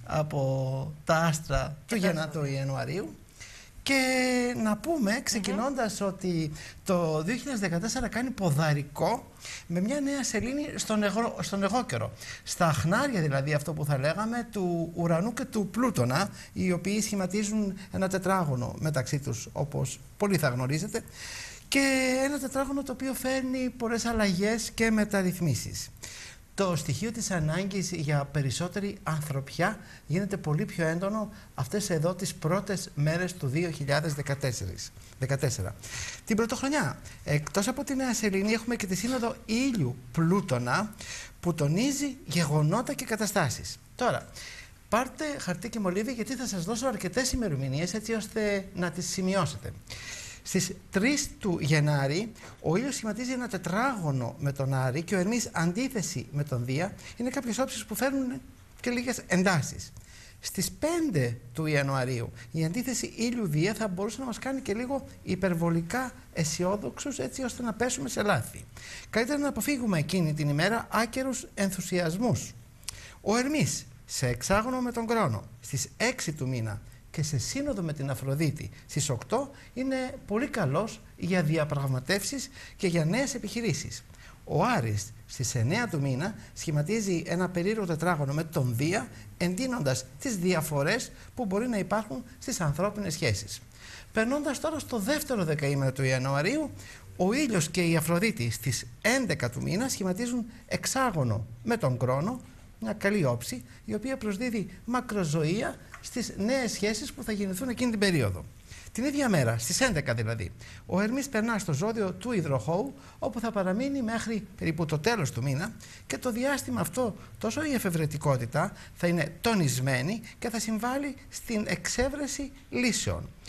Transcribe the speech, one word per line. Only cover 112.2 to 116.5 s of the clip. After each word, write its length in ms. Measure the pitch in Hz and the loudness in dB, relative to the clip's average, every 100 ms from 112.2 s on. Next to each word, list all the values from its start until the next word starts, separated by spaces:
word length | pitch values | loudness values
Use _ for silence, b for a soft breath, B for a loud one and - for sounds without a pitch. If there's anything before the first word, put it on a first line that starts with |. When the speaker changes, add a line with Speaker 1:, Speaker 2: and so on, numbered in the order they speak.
| 233 | -2
Speaker 1:
Υδροχόου, 640 | 220 156 131 151 175 277 - B B | 0 2 0 2 0 0 -6 B B
όπου 200 | 220 220 | -4 -2
θα 120 | 226 | -2
παραμείνει 500 | 214 185 196 277 277 | 0 2 2 0 0
μέχρι 460 | 220 226 220 220 - - | 0 -2 0 -4 -4 -4
περίπου 280 | 170 160 156 | -2 0 0
το 140 | 151 | 2
τέλος 320 | 220 233 135 | 2 2 0
του 120 | - | 0
μήνα, 280 | 139 135 208 - B B B | 0 0 -2 -8 B B B
και 100 | 277 | -4
το 140 | 254 | -2
διάστημα 500 | 226 262 | 0 0